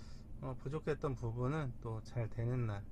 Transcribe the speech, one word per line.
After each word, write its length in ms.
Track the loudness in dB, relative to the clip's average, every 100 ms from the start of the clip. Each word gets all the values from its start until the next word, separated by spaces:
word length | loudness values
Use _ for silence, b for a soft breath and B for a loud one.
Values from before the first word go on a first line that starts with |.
| B B B -6
어, 160 | -4 -2
부족했던 540 | -2 0 2 2 2
부분은 580 | 2 0 2 4 4 0 -2
또 180 | -4 -4
잘 260 | -2 0 0
되는 360 | 2 2 2 2
날 160 | 0 -4